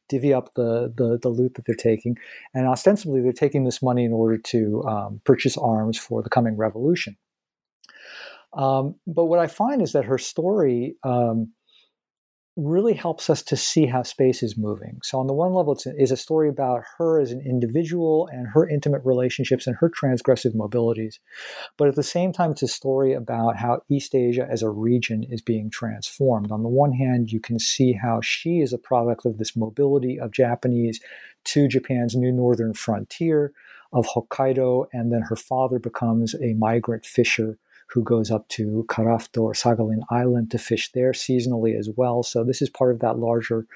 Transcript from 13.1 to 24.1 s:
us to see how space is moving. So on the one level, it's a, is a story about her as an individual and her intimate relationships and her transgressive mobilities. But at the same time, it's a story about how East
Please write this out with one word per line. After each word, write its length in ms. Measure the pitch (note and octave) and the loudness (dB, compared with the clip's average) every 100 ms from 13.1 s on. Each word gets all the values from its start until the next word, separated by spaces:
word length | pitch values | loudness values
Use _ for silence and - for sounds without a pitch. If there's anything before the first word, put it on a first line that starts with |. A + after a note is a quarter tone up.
| - - | -2 0
us 120 | D3 | 0
to 140 | - C3 | 0 -2
see 300 | - E3 D3 | 0 2 2
how 160 | B2+ | 2
space 400 | A#2+ - C3 B2 | -2 2 2 2
is 160 | A#2 A2 | -2 -2
moving. 400 | G#2+ G2 A2+ - | -4 -6 -10 -14
So 160 | - C3 | -6 -4
on 100 | C3 | -2
the 40 | |
one 220 | C#3 F3+ | 0 0
level, 180 | F#3 D3+ | 0 0
it's 140 | C3+ - | -2 -4
a, 80 | D3 | 0
is 140 | C3 | 2
a 60 | B2+ | 2
story 320 | - D#3+ D3+ | 0 0 2
about 340 | C#3 C3 B2 - - | 0 -2 -2 -4 -2
her 200 | E3 D#3+ | 2 2
as 120 | C3 | 0
an 100 | B2+ | -4
individual 880 | C#3 B2+ A#2 C#3 E3 F3 E3 D#3 F3 | -4 -2 0 0 0 0 2 2 0
and 160 | C3 A#2+ | -6 0
her 200 | D3+ E3+ | 2 2
intimate 320 | D3 D3 C3+ | 2 0 0
relationships 640 | B2+ B2+ B2+ - B2+ B2+ - | 2 2 0 -2 0 0 -2
and 100 | A#2 | 0
her 120 | E3+ | 0
transgressive 640 | - C#3 B2 - B2 B2 | 2 0 0 2 2 0
mobilities. 640 | A2 G#2 A#2+ A#2 A2 A2 - _ - - - - - | -2 -2 0 0 0 -6 -10 _ -18 -16 -16 -10 0
But 100 | C#3+ | 2
at 60 | |
the 80 | C#3 | 2
same 300 | D3 F3 F#3 | 0 0 0
time, 180 | E3+ E3+ | 0 0
it's 120 | D3 | 0
a 60 | B2+ | -4
story 460 | - C3+ C3+ C3+ | -2 -2 2 2
about 420 | C3+ A#2 A#2 A2+ G#2 | 0 -2 0 0 0
how 260 | A#2+ A#2+ - | 0 -2 0
East 260 | C#3+ - | -2 0